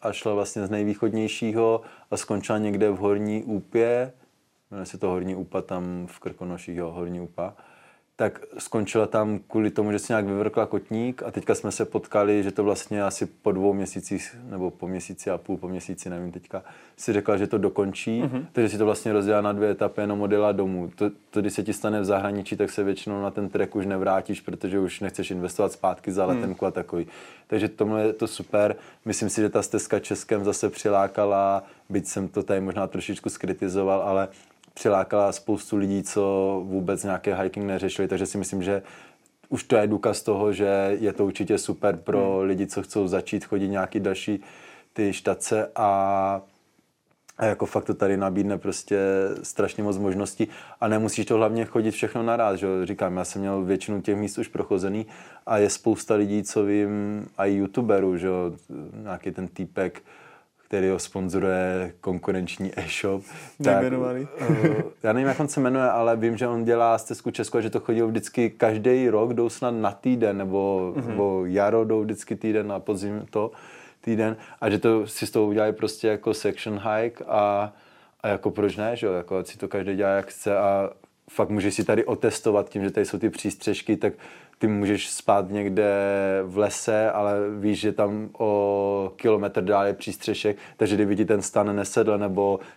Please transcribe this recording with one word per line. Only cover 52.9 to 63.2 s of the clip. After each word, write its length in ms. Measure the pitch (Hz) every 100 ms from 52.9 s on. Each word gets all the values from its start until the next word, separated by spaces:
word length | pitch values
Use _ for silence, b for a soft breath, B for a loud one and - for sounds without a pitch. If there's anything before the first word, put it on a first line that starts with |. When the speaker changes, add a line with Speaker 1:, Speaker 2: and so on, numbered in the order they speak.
| 95 95 90
Speaker 1:
já 80 |
jsem 160 | 90 101
měl 240 | 98 98
většinu 380 | 92 95 - 101
těch 140 | 98 101
míst 220 | 101 -
už 100 | 113
prochozený 580 | - - 95 95 104 110 B B B -
a 120 | 110
je 120 | 104
spousta 440 | - 117 107 -
lidí, 280 | 107 104 104
co 220 | 98 110
vím, 640 | 101 104 104 104 101 107 104 -
a 80 | 98
i 80 |
youtuberů, 640 | 98 98 127 113 98 95 90
že 100 | 92
jo, 260 | 92 87 82 - 65 76 107
nějaký 280 | 107 90 98
ten 180 | 92 92
týpek, 540 | - 90 - 92 - - B B B B _ -
který 200 | 101 95
ho 100 | 92
sponzoruje 920 | - 98 92 95 95 92 92 92 90 -
konkurenční 720 | - 90 95 92 90 - 95 -
e-shop, 460 | 82 - 101 95